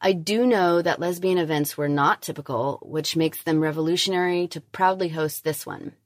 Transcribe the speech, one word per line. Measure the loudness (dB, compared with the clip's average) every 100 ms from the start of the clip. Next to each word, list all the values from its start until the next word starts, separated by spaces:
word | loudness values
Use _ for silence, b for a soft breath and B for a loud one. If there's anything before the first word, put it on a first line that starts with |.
I | 0
do | 0 0 2 4
know | 4 4 4
that | 2 0
lesbian | -2 -2 0 2
events | 2 0 -2 -2
were | -2
not | 2 2 0
typical, | -4 -10 -6 -2 -2 -4
which | -8 -6 -4 0
makes | 0 -2
them | 0 2
revolutionary | 2 0 0 0 0 0 0 0 -2
to | -6
proudly | -14 0 0 2 -2
host | -2 -4 -2
this | -4 -6 -8
one. | -12 -12 -16